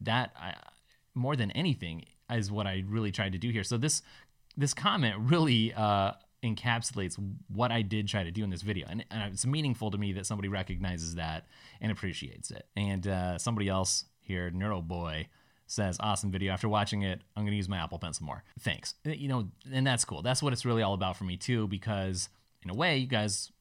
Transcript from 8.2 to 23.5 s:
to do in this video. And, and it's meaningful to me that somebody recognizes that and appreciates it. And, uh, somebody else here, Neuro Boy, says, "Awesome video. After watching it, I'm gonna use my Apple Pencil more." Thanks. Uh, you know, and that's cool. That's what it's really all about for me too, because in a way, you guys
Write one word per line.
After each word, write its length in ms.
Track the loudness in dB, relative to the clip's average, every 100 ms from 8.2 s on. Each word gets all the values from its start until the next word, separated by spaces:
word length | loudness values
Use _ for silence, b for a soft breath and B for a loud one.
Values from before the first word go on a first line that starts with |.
to 80 | 0
do 120 | -2 -2
in 40 |
this 120 | -2
video. 260 | -2 -4 -4
And, 140 | -6 -6
and 220 | -6 -4
it's 120 | -2 0
meaningful 460 | 2 2 0 -2
to 60 | 0
me 160 | -2
that 120 | -2 -4
somebody 220 | -2 -2
recognizes 680 | -2 -2 -2 -2 -2 -4 -4
that 320 | -4 -6 -10 B B B
and 100 | -4
appreciates 600 | -2 -4 -6 -10 -10 -12
it. 140 | -12 -8 -2
And, 280 | 0 0 0
uh, 300 | 0 0 -2
somebody 300 | -2 0 2
else 380 | 2 2 0 -4 _
here, 280 | -6 -4 -2
Neuro 320 | -2 -2 -2
Boy, 460 | -4 -4 -4 -4 -6 b b b b
says, 300 | -2 0 0
"Awesome 320 | 0 0 0
video. 220 | 0 0
After 160 | 0 2
watching 340 | 2 2 0
it, 180 | -2 -4 -6 -4
I'm 80 |
gonna 140 | 0 0
use 100 | 0
my 100 | -2
Apple 220 | -2 -6
Pencil 260 | -6 -6 -8
more." 180 | -10 -12 -6
Thanks. 360 | -4 -4 -6 -8 -6
Uh, 60 |
you 160 | -4 -2
know, 220 | -2 -2 -8 -4
and 140 | 0 2
that's 200 | 2 0
cool. 160 | -2
That's 200 | 0 2
what 120 | 2
it's 120 | 0 2
really 160 | 4
all 120 | 4
about 240 | 2 0 -2
for 80 | -4
me 120 | -4
too, 300 | 0 2 2
because 640 | -2 -2 -2 0 -2 -6 b b _
in 60 | -6
a 40 |
way, 240 | 2 2 2
you 100 | 2
guys 440 | 2 2 -2 -6